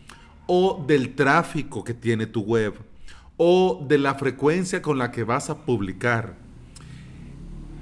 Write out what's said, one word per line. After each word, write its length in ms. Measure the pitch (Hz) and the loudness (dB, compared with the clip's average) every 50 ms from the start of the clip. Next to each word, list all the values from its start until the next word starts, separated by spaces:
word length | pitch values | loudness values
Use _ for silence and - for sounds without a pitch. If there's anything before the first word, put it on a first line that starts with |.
| - - - - - - - - - | -20 -20 -20 -20 -20 -20 -20 -20 -2
o 380 | - 180 180 180 190 - - 147 | 2 2 4 4 4 2 -2 0
del 280 | 127 156 143 127 120 - | 2 4 4 4 0 0
tráfico 680 | - 143 139 139 170 170 - - 156 139 - - - - | 0 4 4 4 4 2 0 -4 -6 -8 -6 -8 -10 -8
que 120 | - 117 | -8 -10
tiene 320 | 117 - 113 113 110 110 | -6 0 0 0 0 0
tu 160 | 107 - 117 101 | -4 -4 -6 -2
web, 320 | 104 117 113 110 104 95 - - - - - - - - - - - _ | 0 0 0 0 0 -4 -8 -16 -20 -20 -18 -16 -16 -16 -18 -20 -20 _
o 480 | - 160 170 180 185 185 185 170 - 147 131 | 2 4 6 6 6 6 4 2 -2 0 2
de 80 | 147 | 2
la 180 | 147 139 139 139 | 4 4 2 0
frecuencia 680 | - - 135 131 - 131 147 160 180 185 180 - 185 - | 0 -2 -2 -2 2 2 2 2 2 0 -2 -4 -4 -2
con 160 | 151 147 131 | -2 -2 0
la 120 | 123 117 | 0 -2
que 140 | 120 117 113 | -2 -4 -2
vas 240 | 104 120 131 131 - | -2 -2 -2 -2 -4
a 160 | 156 151 - | -8 -8 -2
publicar. 720 | - 123 110 101 92 95 95 110 120 120 113 107 92 85 - - - - - - - - - - - - - - - - - - - - - - - - - - - - - | -2 -2 -2 -2 -4 -6 -2 0 0 0 0 -2 -6 -10 -16 -20 -20 -20 -20 -20 -20 -20 -20 -20 -18 -18 -18 -18 -18 -18 -18 -18 -18 -16 -16 -16 -14 -14 -14 -14 -14 -16 -16